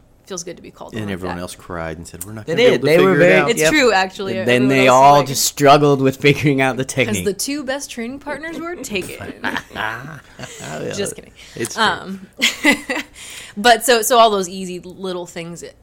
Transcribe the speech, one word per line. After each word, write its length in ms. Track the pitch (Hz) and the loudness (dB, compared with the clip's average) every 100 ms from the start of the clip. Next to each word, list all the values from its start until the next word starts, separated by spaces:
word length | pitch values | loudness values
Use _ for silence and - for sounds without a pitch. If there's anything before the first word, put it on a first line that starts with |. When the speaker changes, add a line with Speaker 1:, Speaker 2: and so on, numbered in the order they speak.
| _ _ _ | _ _ _
Speaker 1:
feels 180 | 185 | -12
good 140 | 175 165 | -12 -16
to 40 | |
be 100 | - | -20
called 200 | - - | -20 -14
Speaker 2:
And 120 | 110 | -10
Speaker 1:
on 40 | 101 | -8
like 60 | |
Speaker 2:
everyone 240 | 92 92 87 | -8 -8 -8
Speaker 1:
that. 40 | |
Speaker 2:
else 120 | 90 - | -12 -14
cried 400 | - 87 82 80 | -14 -10 -10 -10
and 80 | 82 | -14
said, 180 | 85 98 | -16 -14
"We're 80 | |
not 120 | 110 107 | -14 -6
Speaker 3:
They 80 | 175 | 2
Speaker 2:
gonna 20 | |
be 60 | |
Speaker 3:
did. 100 | 247 | 2
Speaker 2:
able 80 | - | 2
to 40 | 139 | 2
Speaker 3:
They 120 | 170 | 4
were 140 | 190 | 4
Speaker 2:
figure 80 | - | 4
it 80 | 180 | 4
Speaker 3:
very 100 | 185 | 4
Speaker 2:
out." 80 | - | 2
Speaker 1:
It's 120 | - | 2
Speaker 3:
Yep. 100 | 156 | 2
Speaker 1:
true, 200 | 302 247 | 4 4
actually. 440 | 190 190 - 190 - | 2 0 -4 -8 -4
Speaker 3:
And 100 | 113 | 0
then 80 | 123 | 2
Speaker 1:
Everyone 60 | 131 135 | 4 4
Speaker 3:
they 100 | 131 | 6
Speaker 1:
else 60 | 127 | 8
Speaker 3:
all 160 | 139 | 8
Speaker 1:
was 60 | 143 | 8
like, 80 | 135 | 4
Speaker 3:
just 180 | 135 - | -2 -4
struggled 560 | - 143 147 143 139 | 4 6 8 6 4
with 160 | 135 - | 2 2
<laughs> 40 | |
figuring 380 | 143 143 147 135 | 2 2 2 2
out 140 | 131 123 | 0 -2
the 60 | |
Speaker 1:
'Cause 100 | 135 | -6
Speaker 3:
technique. 320 | 135 127 208 185 | -2 -2 0 -4
Speaker 1:
the 80 | |
two 300 | 196 - 294 | -4 -6 -6
best 260 | 262 277 277 | -6 -8 -10
training 300 | - 233 277 | -12 -12 -12
partners 400 | 285 285 320 311 | -12 -10 -10 -10
were 160 | 330 359 | -10 -10
taken. 580 | - 202 - - 95 - | -8 -8 -8 -12 -14 -10
Speaker 2:
<laughs> 160 | 101 80 - - 110 113 143 143 - - | -8 -8 -10 -8 -8 -8 -14 -18 -20 -18
Oh, 440 | 127 - 127 156 | -18 -16 -14 -10
yeah. 80 | - | -10
Speaker 1:
Just 220 | 98 - - | -8 -8 -10
kidding. 160 | - - - - | -20 -20 -20 -10
Speaker 2:
It's 180 | - - | -8 -2
true. 80 | |
Speaker 1:
Um, 440 | 214 175 180 190 190 - 233 - 302 233 - | -2 -2 -8 -14 -16 -6 -6 -2 -2 -2 -4
<laughs> 640 | 285 - - - - - - | -8 -10 -18 -18 -18 -14 0
but 260 | 240 226 247 | 2 4 4
so, 160 | 240 | 2
so 180 | 208 240 | 4 4
all 100 | 226 | 4
those 180 | 202 180 | 4 -4
easy 300 | 190 185 180 | -8 -10 -10
little 460 | 180 180 190 180 175 | -14 -12 -8 -8 -10
things, 380 | 180 170 165 156 _ | -12 -12 -14 -18 _